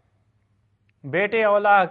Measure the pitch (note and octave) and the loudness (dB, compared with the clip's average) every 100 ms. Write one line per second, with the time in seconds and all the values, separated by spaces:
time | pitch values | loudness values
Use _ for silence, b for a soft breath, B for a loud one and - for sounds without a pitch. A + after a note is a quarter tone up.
0 | _ _ _ _ _ _ _ _ _ _ | _ _ _ _ _ _ _ _ _ _
1 | C#3 D#3+ G3+ A3+ G#3+ G3+ G#3 G3+ F3+ | -8 -4 -4 -2 0 0 2 2 2